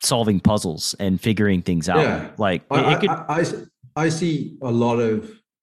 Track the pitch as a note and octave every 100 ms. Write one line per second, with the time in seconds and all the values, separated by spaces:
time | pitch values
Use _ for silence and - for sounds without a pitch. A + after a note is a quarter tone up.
0 | - B2 A2 F#2+ - G#2 F2+ D#2 - -
1 | G2 F#2+ A#2 G#2 G#2 F2+ F2+ E2+ D#2+ E2+
2 | A#2 E2 D#2 - G2+ F2 - C#3 C#3 E3+
3 | F#3+ D#3+ - D#3 E3+ - - _ - -
4 | D#3+ D#3+ F3 D3 - - B2+ A#2 A#2 A#2
5 | A2+ G#2+ - - _ _